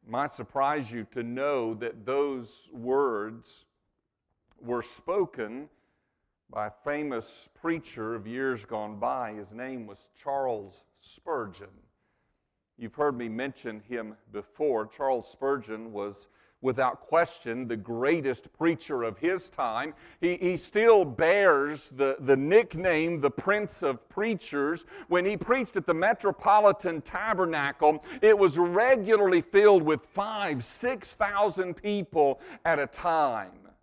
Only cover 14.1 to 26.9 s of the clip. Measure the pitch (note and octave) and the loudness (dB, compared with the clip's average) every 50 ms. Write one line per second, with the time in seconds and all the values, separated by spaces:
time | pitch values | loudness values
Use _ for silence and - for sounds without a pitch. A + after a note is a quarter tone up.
14.1 | A2 _ _ _ G#2 G#2 G2+ _ _ _ D3+ D3+ B2+ A2 G#2+ G#2+ - - C#3+ C3+ | -12 _ _ _ -12 -12 -12 _ _ _ -2 0 0 0 -2 -6 -8 -6 -2 -2
15.1 | C3 A#2+ G#2+ - - _ C3+ C#3 C#3 C3+ A2 G#2+ A2 A2 A2+ A#2 G#2+ G2+ G2+ G2+ | -2 -2 -4 -10 -14 _ -2 -2 -2 -2 -4 -10 -12 -12 -12 -10 -8 -8 -8 -8
16.1 | G2+ - - _ _ _ _ _ _ _ - C3 B2 B2+ C3 B2+ A#2+ - - - | -10 -14 -20 _ _ _ _ _ _ _ -4 -4 0 0 0 0 -2 -4 -8 0
17.1 | - E3 E3+ E3 - - - A#2+ A#2 B2 C3 A#2 A#2 A2 F#2+ A2 A#2 A#2 B2 C#3 | 2 2 2 2 -2 -14 -8 -8 -8 -6 -6 -6 -8 -8 -8 -8 -6 -2 0 0
18.1 | E3 E3+ C#3+ C3+ B2+ - - - _ _ D#3 E3+ E3 - - - D3+ B2+ A#2 A2+ | 0 0 0 -4 -4 -4 -8 -20 _ _ 0 0 0 -2 -6 -8 -6 -4 -4 -4
19.1 | G#2 - - E3+ F#3 F#3 F3+ - - - C#3 A#2 A2 A2+ C#3 D#3 D3 - - - | -6 -2 -2 -2 -2 -2 -6 -12 -8 -6 -6 -4 -4 -4 -6 -8 -10 -16 -20 -20
20.1 | - _ - F3 F3+ - F3+ F3 F3+ E3 - - _ G#3 A3 A#3 A3+ G#3 F#3 D3 | -14 _ -2 -2 -2 0 -2 -2 -2 -2 -6 -4 _ 2 6 8 8 6 6 2
21.1 | A#2+ - E3 E3 F#3 G3+ G3+ F#3 D#3 C#3 C#3 D3 D3+ C#3+ - - C3+ B2+ C#3 C3+ | 0 0 2 4 4 6 6 6 6 4 2 -2 -4 -10 -14 -18 -4 0 0 0
22.1 | C3+ - C#3 C3 C#3 C3 C#3 D3+ F#3 A3 A#3 A3+ - D#3+ F3+ F#3 E3+ D#3 D#3+ E3+ | 0 -2 4 4 4 4 4 4 4 4 4 4 -4 -4 0 0 2 2 0 0
23.1 | E3+ D#3+ C3+ C#3 - - - - G3+ G#3 G#3 G3+ - - - C#3+ C3 A#2 _ _ | -2 0 0 -2 -2 -2 -2 -2 0 0 -2 -6 -8 -4 -2 -2 -2 -2 _ _
24.1 | - - G#3 A3+ A3 F3+ - - - C#3+ C#3+ D3 E3 E3+ - - - - - _ | -6 -4 -2 -2 -2 -4 -6 -6 -4 -2 -2 -2 -2 -4 -8 -18 -20 -20 -6 _
25.1 | E3+ F3+ F3+ F#3+ G#3+ F#3+ - - A#3+ C4+ B3 - - G3+ D#3+ - E3+ D#3+ F3 F#3+ | 0 2 2 0 -2 -4 0 0 0 0 0 -2 -4 -6 -2 0 0 2 2 2
26.1 | - F#3 - G3+ - - - - G3 G#3+ G#3 G3+ G3 G3+ - F3+ | 0 2 0 -2 -2 0 2 4 6 8 8 6 4 4 -2 -6